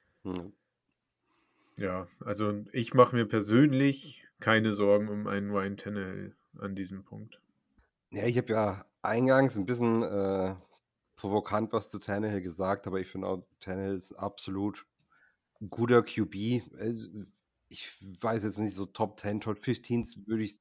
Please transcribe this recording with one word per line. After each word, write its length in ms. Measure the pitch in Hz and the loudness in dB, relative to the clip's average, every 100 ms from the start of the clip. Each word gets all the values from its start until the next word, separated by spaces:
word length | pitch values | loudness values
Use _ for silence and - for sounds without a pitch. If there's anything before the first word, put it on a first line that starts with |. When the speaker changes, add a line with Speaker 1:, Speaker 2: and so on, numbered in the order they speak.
| _ _ | _ _
Speaker 1:
Mhm. 300 | 98 90 90 - _ _ _ _ _ _ _ _ _ _ _ - | -6 -6 -8 -16 _ _ _ _ _ _ _ _ _ _ _ -6
Speaker 2:
Ja, 300 | 95 92 90 - | -6 -4 -8 -12
also 420 | - 101 104 104 104 | -8 -2 -2 -2 -6
ich 240 | 127 113 | -6 4
mache 220 | 127 123 120 | 8 8 6
mir 100 | 113 | 0
persönlich 960 | 113 101 120 151 131 139 139 - - - - | 0 4 6 6 6 2 0 -8 -20 -20 -4
keine 340 | 110 110 110 | 2 4 4
Sorgen 360 | 101 101 104 107 | 2 4 4 2
um 180 | 104 104 | -4 -4
einen 240 | 101 101 | -4 -2
Ryan 260 | 104 98 101 | -2 -2 -6
Tannehill 600 | 107 104 95 98 98 - _ - | -8 -8 -8 -10 -12 -16 _ -10
an 180 | 101 95 | -8 -6
diesem 260 | 92 95 | -8 -10
Punkt. 380 | - 107 110 - _ _ _ _ _ _ _ | -14 -16 -16 -20 _ _ _ _ _ _ _
Speaker 1:
Ja, 120 | 101 | -4
ich 140 | 117 123 | 0 0
hab 100 | 120 | 2
ja 380 | 110 104 95 - _ | 2 2 -2 -10 _
eingangs 540 | - 117 127 131 135 107 | 0 4 6 6 6 2
ein 100 | 95 | -2
bisschen, 380 | 120 120 113 | 0 2 2
äh, 500 | 92 101 98 95 92 95 - _ _ _ _ - | 2 0 0 0 -2 -4 -14 _ _ _ _ -8
provokant 560 | 101 104 - 107 107 | 0 0 0 -2 0
was 180 | 113 - | -2 -4
zu 80 | 101 | -10
Tannehill 420 | - 101 107 101 | -4 -2 -2 -4
gesagt, 460 | 90 82 95 101 98 | -4 -2 -2 -2 -2
aber 140 | 95 | -4
ich 80 | 90 | -6
finde 180 | 95 95 | -6 -4
auch, 180 | 92 - - | -6 -8 -16
Tannehill 380 | - 95 98 95 | -8 -6 -4 -6
ist 160 | - | -8
ein 80 | - | -8
absolut 640 | 101 - - 98 101 - - _ _ _ _ _ _ - 101 | -8 -8 -8 -4 -4 -6 -16 _ _ _ _ _ _ -16 -10
guter 320 | 110 117 120 | -2 4 6
Q 220 | 113 - 90 | 4 0 -2
B. 360 | 95 110 123 - - | -2 0 0 -2 -8
Äh, 160 | 107 117 110 104 92 _ _ _ - | -6 -6 -10 -14 -16 _ _ _ -20
ich 280 | - - - 98 90 | -16 -16 -16 -18 -4
weiß 220 | 110 110 | 0 0
jetzt 160 | 104 95 | 0 -2
nicht, 160 | 107 | -4
so 100 | 92 | -4
Top 320 | 95 - 104 - | -6 -2 -4 -4
ten, 240 | 104 104 | -4 -4
Top 180 | 110 104 | -4 -4
fifteens 680 | - 120 - 120 110 - 101 | -2 -4 0 -2 -2 -8 -4
würde 160 | 110 | -2
ich, 160 | 104 - | -2 -8